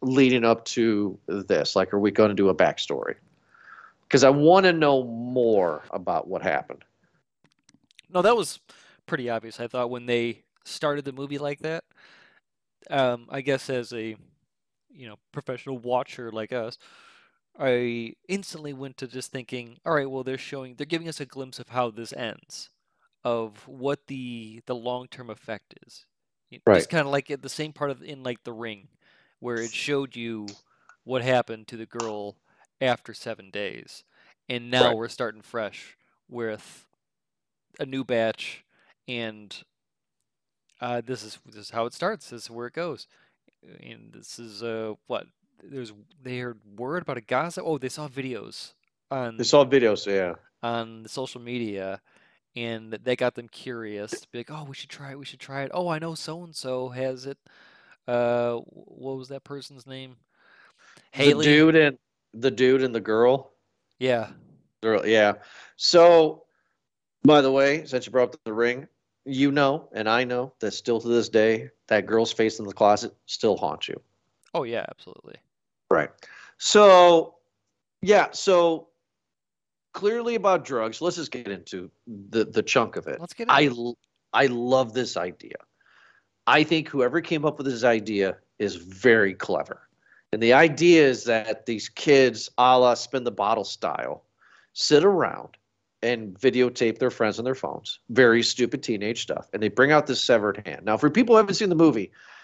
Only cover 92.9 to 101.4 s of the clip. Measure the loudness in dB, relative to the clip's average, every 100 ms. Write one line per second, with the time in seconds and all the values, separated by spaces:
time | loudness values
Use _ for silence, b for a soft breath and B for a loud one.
92.9 | 2 -4 -6 -6 -4 -2 -2 -4 -6 -6
93.9 | -6 -8 -10 _ b b b b -6 2
94.9 | 4 6 4 0 -4 -14 _ _ _ _
95.9 | _ -4 -4 -6 -2 2 4 2 2 -2
96.9 | 0 -2 0 -2 -2 -6 -6 -8 -8 -12
97.9 | -16 -2 6 6 6 2 0 -2 -2 -6
98.9 | -4 -4 -6 -8 -8 -8 -4 0 4 6
99.9 | 6 4 0 2 4 2 -4 -8 -8 -4
100.9 | 0 2 2 6 6